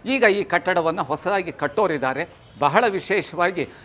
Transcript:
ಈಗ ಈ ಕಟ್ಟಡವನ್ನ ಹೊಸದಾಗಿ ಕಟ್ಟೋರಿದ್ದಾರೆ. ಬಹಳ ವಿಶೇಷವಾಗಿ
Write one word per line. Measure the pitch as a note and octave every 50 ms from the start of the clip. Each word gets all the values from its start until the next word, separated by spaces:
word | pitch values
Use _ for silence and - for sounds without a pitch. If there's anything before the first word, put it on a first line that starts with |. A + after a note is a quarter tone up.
| -
ಈಗ | G#3+ C4 C4+ B3+
ಈ | G#3+ G3 G3+ F#3
ಕಟ್ಟಡವನ್ನ | - F3 F3+ F3+ F#3 F#3 F3 D#3+ E3 D#3+ F#3
ಹೊಸದಾಗಿ | E3 B2+ D3+ D3+ - F3+ G3+ G3 F#3 E3 C#3+
ಕಟ್ಟೋರಿದ್ದಾರೆ. | - D3 D3 - - G#3+ F3+ D#3+ C#3+ B2 C3 C3 C3+ E3 - - - - - - -
ಬಹಳ | C#3+ C#3+ C#3 G#3 B3 A3+
ವಿಶೇಷವಾಗಿ | G3 G3 - - A#3+ G#3 D3+ - - F3 F3 F3+ F#3+ F3 C3+ - - - -